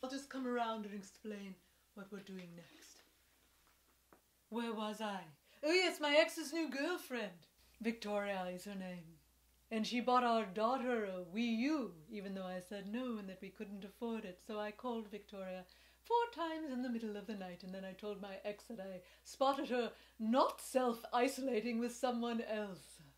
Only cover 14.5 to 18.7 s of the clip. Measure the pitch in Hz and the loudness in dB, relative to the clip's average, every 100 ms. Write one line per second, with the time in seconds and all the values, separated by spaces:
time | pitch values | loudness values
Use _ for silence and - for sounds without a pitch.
14.5 | 214 208 208 254 226 208 208 208 196 185 | -4 -4 -4 -4 -4 -6 -10 -12 -10 -8
15.5 | 185 180 - - - - 480 480 466 330 | -8 -10 -20 -20 -20 2 2 4 0 -2
16.5 | 320 320 254 254 233 226 208 196 208 185 | -2 -2 -2 -2 -2 -2 -6 -6 -6 -6
17.5 | 175 185 190 190 185 208 196 196 190 208 | -8 -8 -8 -8 -8 -6 -6 -8 -6 -6
18.5 | 208 - | -6 -8